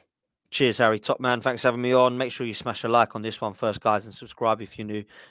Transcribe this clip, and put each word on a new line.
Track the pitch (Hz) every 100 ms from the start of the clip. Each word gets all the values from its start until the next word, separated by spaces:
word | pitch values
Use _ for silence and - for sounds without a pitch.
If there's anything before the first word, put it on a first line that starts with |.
| _ _ _ _ _
Cheers, | - 131 107
Harry. | 117 110
Top | - 139
man. | 127 123
Thanks | 120 120
for | 127
having | 120
me | 123
on. | 127 127 123
Make | 131
sure | - 123
you |
smash | 104 123 107
a | 117
like | 120 113 113
on |
this | 110 104
one | 110
first, | 95 113 101
guys, | 113 107 107
and |
subscribe | 98 117 - 113 110
if | 101 -
you're | 107
new | 107 104 - -